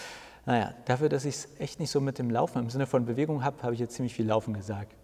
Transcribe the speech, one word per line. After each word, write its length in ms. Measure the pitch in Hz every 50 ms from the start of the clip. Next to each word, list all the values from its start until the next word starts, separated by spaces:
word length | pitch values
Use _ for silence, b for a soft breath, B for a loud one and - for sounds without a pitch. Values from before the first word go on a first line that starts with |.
| B B B B B B B B B
Naja, 280 | - 123 117 104 - - - -
dafür, 240 | - 131 127 151 151
dass 160 | 147 139 131
ich's 220 | 147 135 - - - - -
echt 220 | - 139 - -
nicht 100 | 165 143
so 100 | - 143
mit 200 | 135 139 127 -
dem 100 | 127 120
Laufen 300 | 117 117 131 - - 131
im 100 | 117 113
Sinne 160 | 120 135 139
von 200 | - - 131 120
Bewegung 380 | 117 120 123 147 156 156 143 123
hab, 200 | 143 139 - -
habe 100 | 123 120
ich 60 | 113
jetzt 160 | 120 117 -
ziemlich 180 | - 127 120 -
viel 140 | - 117 107
Laufen 260 | 107 110 - - 110
gesagt. 400 | 101 95 104 107 101 104 - - -